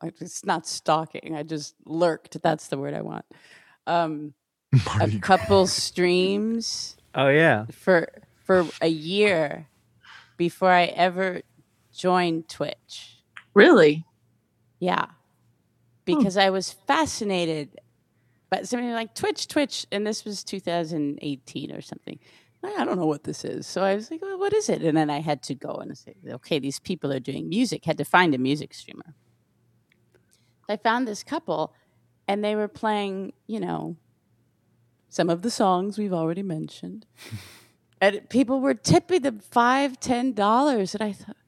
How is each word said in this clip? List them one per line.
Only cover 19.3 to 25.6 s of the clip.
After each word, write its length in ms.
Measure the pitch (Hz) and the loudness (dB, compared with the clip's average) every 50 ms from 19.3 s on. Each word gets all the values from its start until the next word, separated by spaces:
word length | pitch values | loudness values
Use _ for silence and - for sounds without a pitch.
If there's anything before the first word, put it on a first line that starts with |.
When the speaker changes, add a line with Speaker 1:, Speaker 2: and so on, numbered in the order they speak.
| 359 - - - | -4 -4 -8 -6
Speaker 1:
Twitch, 380 | - 302 285 - - - - - | -2 -2 -2 -2 -4 -8 -10 -6
and 160 | - 202 208 | -6 -4 -4
this 160 | 208 214 - - | -4 -4 -6 -8
was 180 | 214 202 - - | -10 -12 -10 -10
two 160 | - - 190 | -10 -10 -8
thousand 580 | - 180 170 175 170 156 170 156 147 143 147 - - | -6 -4 -2 -2 -2 -2 -4 -4 -4 -4 -6 -6 -8
eighteen 500 | 147 139 127 _ - - 135 147 147 - | -8 -8 -8 _ -14 -12 -10 -10 -10 -12
or 80 | - | -14
something. 380 | - - - - - - - - _ _ _ _ _ _ _ _ - | -14 -16 -18 -16 -16 -16 -16 -16 _ _ _ _ _ _ _ _ -12
"I, 120 | 392 415 349 | -8 -6 -4
I 60 | - | -4
don't 140 | - 208 185 | -2 -2 -2
know 80 | 165 | 0
what 180 | 156 147 151 - | -2 -2 -4 -6
this 180 | - 156 - - | -10 -10 -8 -10
is." 220 | - - - - | -10 -8 -10 -10
So 160 | - - 175 190 | -8 -4 -2 0
I 100 | 196 196 | 0 0
was 160 | 208 220 - | -2 -4 -8
like, 100 | 320 320 | -14 -12
"Well, 180 | 392 392 392 359 | -12 -10 -6 -4
what 140 | 392 403 415 | -2 -2 0
is 160 | 440 415 - | 0 0 0
it?" 140 | 175 - 156 | -2 0 0
And 140 | 165 147 160 | 2 2 2
then 100 | 156 147 | 2 0
I 120 | 147 147 | -2 -4
had 220 | 156 156 147 156 - | -4 -4 -4 -4 -6
to 100 | - 135 | -8 -10
go 220 | - | -10